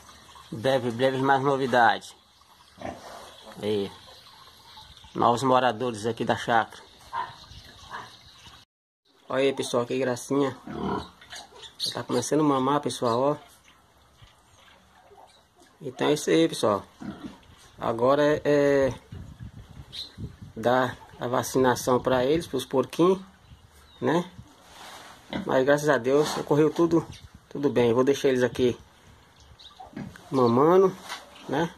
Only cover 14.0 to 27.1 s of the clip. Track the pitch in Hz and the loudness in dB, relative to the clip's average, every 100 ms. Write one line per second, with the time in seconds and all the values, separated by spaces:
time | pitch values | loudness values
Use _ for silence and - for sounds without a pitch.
14 | _ _ - _ _ _ - - _ _ | _ _ -20 _ _ _ -20 -20 _ _
15 | - - - _ _ _ _ - 131 123 | -20 -20 -20 _ _ _ _ -16 -12 -2
16 | 139 151 - 165 165 165 110 98 - - | 0 0 2 2 2 2 0 0 -2 -14
17 | - - - - - - - - 110 117 | -14 -12 -16 -18 -20 -20 -20 -8 -4 0
18 | 123 143 147 151 147 147 143 139 135 117 | 2 4 2 2 2 2 4 2 0 -4
19 | - - - - - - - - - - | -14 -18 -18 -16 -18 -18 -20 -20 -18 -16
20 | - - 110 - - 113 113 127 127 - | -16 -12 -14 -14 -16 -4 0 2 0 -4
21 | - - 123 127 123 139 131 120 - 123 | -16 -12 -4 -4 -2 2 2 2 2 0
22 | 127 127 131 160 - 131 - 131 127 - | 2 0 2 0 -2 -8 -4 -2 -2 2
23 | 175 190 - - - - _ - - - | 2 2 -4 -20 -20 -20 _ -20 -20 -6
24 | 123 165 175 - - - - - - - | -2 -2 -2 -12 -20 -20 -20 -20 -20 -20
25 | - - - - - 131 131 147 147 131 | -20 -20 -12 -8 -2 2 4 2 2 0
26 | 120 143 151 - 147 147 151 151 170 165 | 2 2 2 -2 0 2 2 2 2 2
27 | - | -2